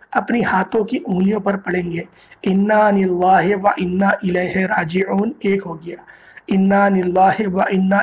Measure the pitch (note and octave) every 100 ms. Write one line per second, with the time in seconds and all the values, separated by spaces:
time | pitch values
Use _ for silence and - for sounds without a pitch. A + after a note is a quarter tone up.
0 | - - - A#3+ - F#3 F#3 A3+ G#3 B3+
1 | - F3+ G3 G#3+ G3+ G3 F3+ F3+ F3 E3+
2 | - - - - G3 F#3+ G#3 G#3+ G#3+ G3+
3 | F#3+ F3 F3+ F#3+ E3+ G3+ G3+ - F3+ F3+
4 | G3 G3+ F#3 F3+ F3+ F#3+ F#3+ - E3 F3+
5 | F#3+ G3 A3+ - G3 G3 F3 D#3+ E3+ -
6 | - - - - - G3 F#3+ G3 G3+ F#3
7 | F3+ F#3 F#3+ - G#3 F#3 - F#3+ F#3+ G3+